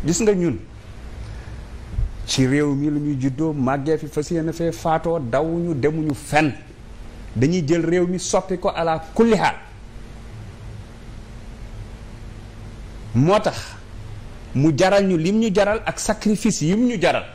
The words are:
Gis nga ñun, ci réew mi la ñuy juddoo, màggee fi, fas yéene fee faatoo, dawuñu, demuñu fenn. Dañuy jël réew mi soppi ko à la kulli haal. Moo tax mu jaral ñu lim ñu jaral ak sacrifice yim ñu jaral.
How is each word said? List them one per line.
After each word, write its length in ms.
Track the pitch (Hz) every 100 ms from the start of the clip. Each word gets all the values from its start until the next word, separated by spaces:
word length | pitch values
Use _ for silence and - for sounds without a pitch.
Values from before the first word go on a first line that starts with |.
| 131
Gis 140 | 175
nga 120 | 214
ñun, 240 | 196 170 117 - - - - - - - - - - - - - - - - -
ci 220 | - 131
réew 260 | 143 147
mi 160 | 139 151
la 100 | 147
ñuy 180 | 147 139
juddoo, 320 | 135 127 160
màggee 440 | 147 127 139 139 151
fi, 80 | 147
fas 240 | 156 147
yéene 200 | 170 160
fee 200 | 160 165
faatoo, 480 | - 170 160 170 165
dawuñu, 560 | 123 131 160 170 170 151
demuñu 380 | 139 160 156 127
fenn. 360 | - 147 151 110 - - - - - - - 110
Dañuy 280 | 160 180 139
jël 180 | 170 160
réew 220 | 180 175
mi 100 | 180
soppi 380 | - 190 - 180
ko 120 | 196 165
à 80 |
la 160 | 165 160 -
kulli 220 | - 233 202
haal. 180 | 156 - - - - - - - - - - - - - - - - - - - - - - - - - - - - - - - - - - - - 113
Moo 240 | 151 208
tax 180 | 170 - - - - - - - - - - 127
mu 160 | 156 139
jaral 280 | 190 202 196
ñu 120 | 175
lim 220 | 160 220
ñu 100 | 226
jaral 280 | 190 202 220 156
ak 140 | -
sacrifice 640 | - 208 214 214 220 - 151
yim 220 | 208 247
ñu 120 | 226
jaral. 220 | 165 123 -